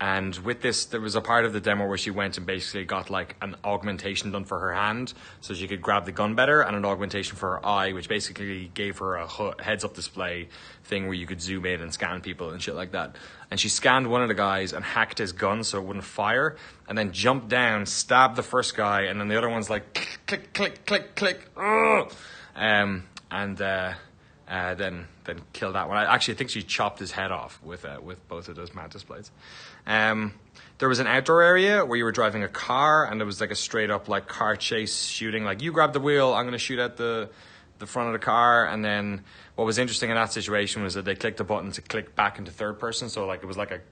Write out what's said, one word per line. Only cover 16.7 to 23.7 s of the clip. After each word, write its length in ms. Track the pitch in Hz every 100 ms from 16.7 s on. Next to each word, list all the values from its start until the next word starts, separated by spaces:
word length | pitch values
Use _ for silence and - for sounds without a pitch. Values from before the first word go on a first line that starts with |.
| - -
and 100 | 107
then 140 | 101
jumped 360 | 90 113 135 110
down, 380 | 123 120 107 98
stabbed 480 | - - 127 131
the 80 | 117
first 340 | - 127 117 -
guy, 260 | 104 101
and 180 | 98 104
then 80 | 104
the 100 | 110
other 120 | 117
one's 200 | 113 107
like, 240 | 104 -
click, 240 | - - - -
click, 260 | 190 -
click, 340 | - 190 - -
click, 280 | 202 -
click, 360 | - 196 180 - 160
ugh! 560 | 202 220 - 214 - - - - - -
Um, 480 | 107 104 101 95 - - -
and, 300 | 92 101 95
uh, 300 | 98